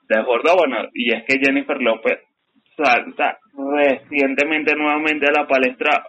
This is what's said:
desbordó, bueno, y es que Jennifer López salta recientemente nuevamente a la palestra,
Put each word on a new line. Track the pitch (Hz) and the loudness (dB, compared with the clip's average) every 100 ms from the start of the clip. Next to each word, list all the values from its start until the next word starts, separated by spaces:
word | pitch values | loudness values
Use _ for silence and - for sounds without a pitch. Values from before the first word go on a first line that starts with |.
| _ | _
desbordó, | 110 120 117 147 180 | 0 2 0 4 4
bueno, | 151 117 98 | 2 0 -6
y | - 120 | -4 -2
es | 113 113 | -2 -2
que | 135 | 0
Jennifer | 139 139 139 131 | 2 0 -2 -2
López | 120 110 120 98 _ _ _ _ _ - | 0 0 -2 -4 _ _ _ _ _ -2
salta | 143 120 - - 143 - _ 139 | 0 0 -2 -4 -4 -4 _ -12
recientemente | 139 147 143 127 - 143 139 135 147 156 147 147 | -4 0 2 0 -2 -2 0 0 0 0 -2 0
nuevamente | 151 147 156 151 143 | 0 0 -2 0 0
a | 147 | 0
la | 143 | 0
palestra, | 135 127 127 151 143 | 0 0 -2 -2 -2